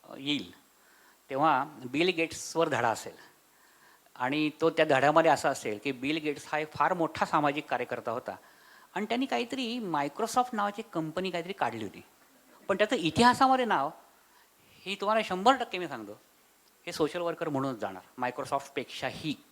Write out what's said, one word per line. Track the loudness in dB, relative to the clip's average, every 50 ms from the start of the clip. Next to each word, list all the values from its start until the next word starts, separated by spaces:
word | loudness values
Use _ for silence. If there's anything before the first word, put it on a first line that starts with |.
| -20
अ, | -18 -16 -10
येईल | -4 -4 -4 -4 -4 -8 -16 -20 _ _ _ _ _ _ _ _ _ _ _ _ _ _
तेव्हा | -2 2 4 4 4 2 0
बिल | -2 -8 -14 -14 -4 0 0 2 2
गेट्सवर | 2 0 -2 -2 -4 -10 -10 -6 0 0 2 2
धडा | 2 2 2 2
असेल | 0 0 -4 -14 -16 -16 -20 -20 _ _ _ _ _ _ _ _ _ _ _ -20 -20 _ _ _ _
आणि | -4 -4 -2 0 0 0 -2 -2 2
तो | 0 2
त्या | 4 4 4
धड्यामध्ये | 4 6 6 6 6 6 8 6 6
असा | 4 4 2 -2
असेल | -2 -2 -4 -6 -6 -4 -4
की | -6 -4
बिल | -4 -4 -4 -4 -2
गेट्स | -2 -4 -6 -6 -8 -6 -4
हा | -4
एक | -4 -4 -2
फार | 0 2 2 2
मोठा | 2 0 0 0 -2 -2
सामाजिक | 2 2 4 4 4 2 0 -2
कार्यकर्ता | -2 -2 -4 -2 -2 -4 -4 -4 -4
होता | -4 -4 -4 -8 -12 -12 -14 -20 -20 -20 -20 -20 -20 -20 -20 _ -6
आणि | -6 -4
त्यांनी | -2 -2 -2 -2
काहीतरी | -2 -2 -2 -2 -4 -4 -6 -4 -4 -4 -6
Microsoft | -4 -2 -2 0 -2 -2 -2 -4 -4 0 0 0 0 0 -2
नावाची | -2 -2 -2 -4 -6 -12
कंपनी | -8 -6 -4 -4 -4 -4 -4 -4 -2
काहीतरी | -4 -4 -6 -6 -4
काढली | -4 -4 -4 -4 -6 -8
होती, | -10 -10 -14 -20 -20 _ _ _ _ _ _ _ _ -20 -20 -4 -4
पण | 2
त्याचं | 2 2 2 2
इतिहासामध्ये | 0 0 0 4 6 6 6 8 6 4 4 4 2 2
नाव, | 0 0 0 0 -2 -6 -10 -20 -20 _ _ _ _ _ _ _ _ _ _ _ _ -20 -16 -10
ही | -10 -8
तुम्हाला | -4 -2 0 2 0 0
शंभर | 0 -2 4 6 6 6
टक्के | 6 2 -6 -6 -8
मी | -6 -6
सांगतो, | -8 -10 -10 -12 -16 -18 _ _ _ _ _ _ _ _ _ _ _ _ _
हे | -12 -2
सोशल | -2 -2 0 0 -2
वर्कर | -4 -4 -4 -4 -4 -2
म्हणूनच | -2 0 -2 -2 -4 -4
जाणार | -6 -6 -6 -8 -16 -18 _ -6
Microsoft-पेक्षाही. | -4 -4 -4 -6 -6 -4 -4 -4 -4 -4 -8 -8 -8 -8 -10 -6 -6 -6 -6 -4 -6 -6 -6 -6 -10 _